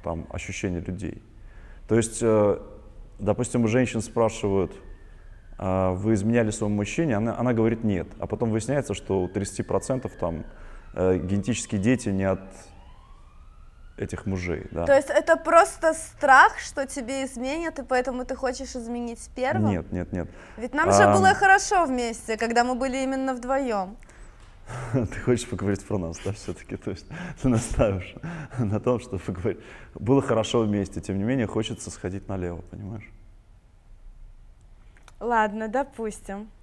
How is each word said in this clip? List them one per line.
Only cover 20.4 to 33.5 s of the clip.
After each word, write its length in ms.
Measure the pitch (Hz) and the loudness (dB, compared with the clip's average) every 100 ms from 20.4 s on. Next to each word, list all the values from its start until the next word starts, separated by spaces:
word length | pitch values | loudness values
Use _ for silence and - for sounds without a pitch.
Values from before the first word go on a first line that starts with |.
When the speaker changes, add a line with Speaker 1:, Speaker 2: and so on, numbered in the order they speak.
| - - | -18 -10
Speaker 2:
Ведь 160 | 240 | -6
нам 180 | 285 330 | 0 6
же 120 | - | 8
Speaker 1:
Ам. 120 | - - | 8 8
Speaker 2:
было 180 | 381 | 6
хорошо 520 | 392 392 392 - 392 320 | 6 6 6 6 2 2
вместе, 500 | 254 233 220 - 220 | 0 -4 -6 -6 -2
когда 300 | 233 233 247 | 2 2 2
мы 100 | 254 | 0
были 220 | 269 262 | -2 -2
именно 360 | 262 269 262 | -2 -2 -2
вдвоем. 640 | 247 247 269 262 208 185 214 - - - - - - - | -4 -2 0 0 -2 -4 -10 -20 -20 -20 -20 -20 -20 -14
Speaker 1:
<laughs> 240 | - - | -12 -2
Ты 260 | 127 110 - | -2 -2 -4
хочешь 260 | - 120 - | 0 0 0
поговорить 380 | 90 98 98 - | -4 -2 -2 -2
про 120 | 104 | -4
нас, 220 | 82 82 - | -4 -6 -8
да, 80 | |
все-таки? 420 | 98 - 90 - 104 | -6 -10 -12 -10 -10
То 160 | - | -8
есть 140 | 95 - 165 175 - | -10 -12 -12 -12 -2
ты 60 | 131 | 2
настаиваешь 680 | 113 - - 113 95 - - 160 170 | 2 0 2 2 0 -6 -12 -12 -12
<laughs> 220 | 147 - | -10 -4
на 200 | 110 104 | -2 0
том, 180 | - 120 | 0 -2
что 180 | - 92 | -4 -8
поговорить. 420 | - 90 95 90 - - - - | -6 -4 -4 -4 -12 -20 -18 -8
Было 260 | 104 139 | 2 2
хорошо 380 | - 113 110 123 | 4 0 2 2
вместе, 400 | 110 104 98 - | 2 0 -2 -6
тем 180 | - 98 | -4 -2
не 60 | |
менее, 240 | 104 135 107 | 0 0 0
хочется 420 | 110 110 113 - | -2 -4 -6 -10
сходить 380 | - 92 95 - | -8 -8 -8 -8
налево, 340 | 98 90 85 87 | -6 -6 -8 -12
понимаешь? 400 | 87 104 107 - - - - - | -12 -12 -12 -14 -20 -20 -20 -20